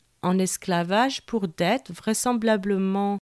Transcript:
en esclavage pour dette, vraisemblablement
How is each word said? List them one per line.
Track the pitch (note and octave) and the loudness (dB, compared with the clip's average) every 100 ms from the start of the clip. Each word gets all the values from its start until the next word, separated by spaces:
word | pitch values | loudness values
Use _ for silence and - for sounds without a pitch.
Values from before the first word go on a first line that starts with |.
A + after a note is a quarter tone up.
| _ - | _ -6
en | F3 F#3 | 0 2
esclavage | F#3 - - F3 F3 G#3 C4+ C4 | 0 -2 -2 -2 2 2 2 -2
pour | - A3+ F#3+ | -4 -4 -4
dette, | - F3 B3+ - | -2 0 0 -4
vraisemblablement | E3+ A3 G#3+ B3 A#3+ A3 G#3+ G3 F#3+ F#3+ G3 G3+ G3+ _ | -8 -2 0 0 0 2 2 2 0 2 0 0 -4 _